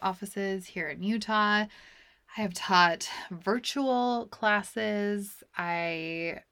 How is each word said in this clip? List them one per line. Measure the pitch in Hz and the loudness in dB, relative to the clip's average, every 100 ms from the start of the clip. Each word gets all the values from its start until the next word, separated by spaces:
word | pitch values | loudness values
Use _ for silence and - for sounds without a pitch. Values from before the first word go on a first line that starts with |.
offices | 190 185 196 202 196 190 185 | -4 -4 -8 -4 -2 -4 -6
here | 180 151 | -8 -6
in | 170 | -4
Utah. | 196 226 214 214 208 208 208 - - - - _ _ - | -2 -2 0 2 4 4 2 -6 -20 -20 -20 _ _ -6
I | |
have | 202 | -4
taught | 180 - 180 175 165 - - - | -4 4 6 6 4 -4 -10 -10
virtual | 170 190 240 - 285 262 247 247 240 - | -4 0 0 -2 0 2 2 2 0 -4
classes. | - 214 208 202 226 214 208 202 208 202 - - - | 0 2 2 0 -4 -2 0 0 -2 -6 -14 -10 -6
I | 175 170 170 165 160 165 165 - - | -2 -2 -2 -4 -4 -4 -4 -6 -14